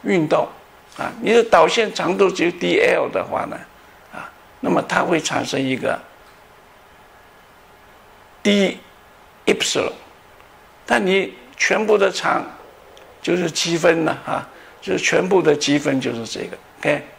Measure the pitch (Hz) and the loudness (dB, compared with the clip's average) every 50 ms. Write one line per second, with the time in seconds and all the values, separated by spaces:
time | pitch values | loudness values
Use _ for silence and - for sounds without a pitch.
0 | - 202 202 180 156 151 175 139 - - - - - - - - - - - - | 0 2 2 2 2 2 2 0 0 -2 -8 -20 -20 -20 -20 -20 -20 -20 -12 -10
1 | - - - - 233 185 226 233 226 233 - 175 160 160 - 233 220 202 - - | -8 -8 -8 -4 0 4 4 4 6 6 6 6 6 4 4 0 -2 -2 -2 -4
2 | 180 160 190 196 202 185 180 185 160 175 175 - 180 175 170 - - - 180 - | -2 -2 2 2 2 2 2 0 -2 -2 -2 -2 -2 0 2 2 4 4 2 2
3 | 139 - - 92 - - - - - - - - - - - - - - - - | 0 -2 -2 -4 -4 -2 -4 -4 -4 -6 -8 -14 -14 -18 -20 -20 -20 -20 -20 -20
4 | - - - - - - - - - - - - - - 175 - - - - 190 | -20 -20 -18 -16 -16 -16 -18 -20 -20 -20 -16 -8 -4 0 0 0 0 0 0 0
5 | - 175 175 156 147 - 156 - - - - 135 135 131 131 117 - 117 - - | 2 2 0 -2 -2 -2 -4 -4 -4 -4 -4 -4 -2 -2 -4 -2 -2 -4 -4 -4
6 | - - - - - - - - - - - - - - - - - - - - | -8 -16 -20 -20 -20 -20 -20 -20 -20 -20 -20 -20 -20 -20 -20 -20 -20 -20 -20 -20
7 | - - - - - - - - - - - - - - - - - - - - | -20 -20 -20 -20 -20 -20 -20 -20 -20 -20 -20 -20 -20 -20 -20 -20 -20 -20 -20 -20
8 | - - - - - - - - - 202 202 202 196 185 - - - - - - | -20 -20 -20 -20 -20 -20 -20 -4 0 0 2 2 2 0 -2 -6 -16 -20 -20 -20
9 | - - - - - - - - - - 220 - - - - 135 98 - - - | -20 -20 -20 -20 -20 -20 -20 -6 -2 0 0 0 0 -2 -2 -2 -2 -4 -6 -10
10 | - - - - - - - - - - - - - - - - - - - - | -20 -20 -20 -20 -20 -20 -20 -20 -20 -20 -20 -20 -20 -20 -20 -20 -4 -2 0 0
11 | 208 180 190 196 185 - - - - - - - - - - - 220 214 214 202 | 2 2 0 0 0 -2 -8 -18 -20 -20 -8 -4 -2 0 0 0 2 2 2 4
12 | 196 - 175 - - 165 147 - - - - - - - - - - - - - | 4 0 0 -2 -2 -2 -2 -2 -4 -6 -14 -20 -20 -20 -20 -20 -20 -20 -20 -20
13 | - - - - - - 170 180 175 165 151 - - 165 170 165 160 175 170 165 | -20 -20 -20 -10 -4 -2 -2 0 -2 -2 -4 -4 -2 -2 -2 2 4 2 2 4
14 | 160 156 - - - - - - - - - - - - - - - - - - | 0 -2 -2 -4 -6 -6 -6 -6 -6 -10 -20 -20 -20 -20 -20 -16 -6 -4 -4 -2
15 | - - - 151 180 185 196 185 160 156 147 147 - - 143 147 143 147 139 135 | 0 0 0 0 2 4 2 4 4 4 2 2 2 0 0 2 2 0 -2 0
16 | 127 127 120 117 113 107 - - 87 87 - - - - - - - 147 147 139 | -2 -4 -6 -6 -8 -10 -10 -10 -10 -12 -12 -16 -18 -20 -18 -6 -2 -2 -2 -2
17 | - - - | -4 -14 -20